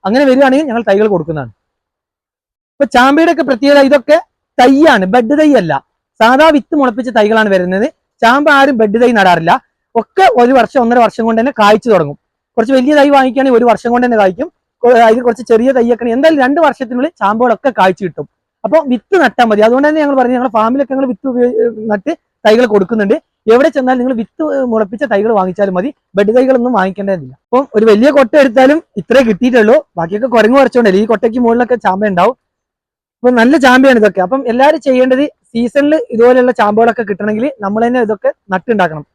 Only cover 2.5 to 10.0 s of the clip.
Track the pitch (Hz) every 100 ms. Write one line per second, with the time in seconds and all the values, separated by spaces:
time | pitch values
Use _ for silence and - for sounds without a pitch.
2.5 | _ _ _ 277 247 262 294 330 320 277
3.5 | 247 277 285 277 285 240 311 - _ _
4.5 | - 254 269 311 240 185 247 226 285 311
5.5 | 262 170 139 _ _ _ _ 220 262 320
6.5 | 294 - 311 262 220 247 226 208 220 214
7.5 | 190 180 190 269 _ _ _ 226 262 302
8.5 | 277 277 247 220 220 247 233 190 170 165
9.5 | 247 _ _ _ 226